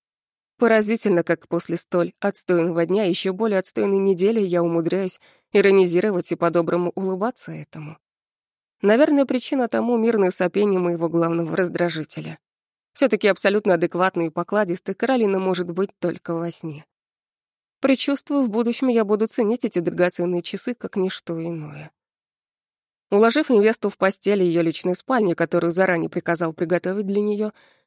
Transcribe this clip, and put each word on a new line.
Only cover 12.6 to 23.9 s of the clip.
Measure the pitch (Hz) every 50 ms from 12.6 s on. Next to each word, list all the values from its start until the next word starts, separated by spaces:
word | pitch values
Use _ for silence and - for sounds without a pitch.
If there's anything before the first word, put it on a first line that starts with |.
| _ _ _ _ _ _ _
Все-таки | - 277 247 220 202 - 202
абсолютно | 185 - - 202 202 214 208 202 180
адекватный | 170 170 170 - 175 185 190 - 175 165
и | 160
покладистый | - 175 170 - 202 208 214 175 170 185 - - 196
Каролина | - - 247 262 247 220 196 196 190
может | 190 185 185 175 175 180
быть | 170 180 196 196 - _
только | - 175 - - _ - 170
во | 165 170 170
сне. | 160 - - 160 147 151 - _ _ _ _ _ _ _ _ _ _ _ _ _ _ _ _ _ _ _
Предчувствую, | - 269 269 - - - 277 262 - - 285 285
в | 269 226
будущем | 196 226 233 233 233 - 269 254
я | 233 233 220
буду | 196 214 202 220
ценить | 220 - - 226 202 233 - -
эти | 214 - 180
драгоценные | 165 175 165 165 180 180 - - 175 180 180 175
часы | 170 - - 190 - 247 240
как | - - - -
ничто | 208 185 185 - - - - 170 165
иное. | 165 170 170 160 151 147 147 147 151 156 _ _ _ _ _ _ _ _ _ _ _ _ _ _ _ _ _ _ _ _ _ _ _ _
Уложив | 196 202 220 233 233 294 311 -
невесту | 254 202 202 220 233 - -
в | 202